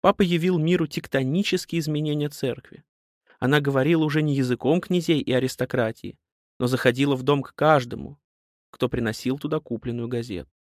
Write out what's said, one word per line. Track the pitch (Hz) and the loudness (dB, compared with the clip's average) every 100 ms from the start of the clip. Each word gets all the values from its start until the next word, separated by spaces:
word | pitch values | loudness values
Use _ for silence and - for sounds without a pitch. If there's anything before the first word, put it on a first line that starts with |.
Папа | 185 202 | 2 2
явил | 190 170 175 180 | 0 2 0 0
миру | 156 180 160 | 2 0 0
тектонические | - - 139 131 165 202 185 - 170 | -4 -4 -2 0 0 0 -2 -2 -4
изменения | 151 151 151 147 147 | -2 -2 -2 -2 -4
церкви. | - 135 117 - - _ _ _ _ _ _ | -4 -6 -6 -12 -20 _ _ _ _ _ _
Она | 127 147 | 2 2
говорила | 143 139 139 165 | 2 2 2 2
уже | 156 147 | 2 2
не | 151 139 | 0 0
языком | 127 123 123 170 | 0 0 2 0
князей | - 180 165 156 | 0 -2 2 0
и | - | 2
аристократии, | 127 127 - 127 127 113 117 98 - _ _ _ _ | 0 0 -4 -2 0 -2 -4 -16 -16 _ _ _ _
но | 123 | -2
заходила | 127 127 120 143 131 | 2 2 2 2 2
в | |
дом | 127 143 | 2 2
к | - - | 0 0
каждому, | 151 151 120 - 139 143 _ _ _ _ _ | 4 4 2 -10 -12 -16 _ _ _ _ _
кто | - 123 | -4 -2
приносил | 123 113 110 120 135 | 0 -2 -2 -4 -4
туда | 147 156 | -4 -6
купленную | - 113 127 120 117 | -4 -8 -6 -6 -4
газету. | 120 117 90 - _ | -6 -6 -8 -10 _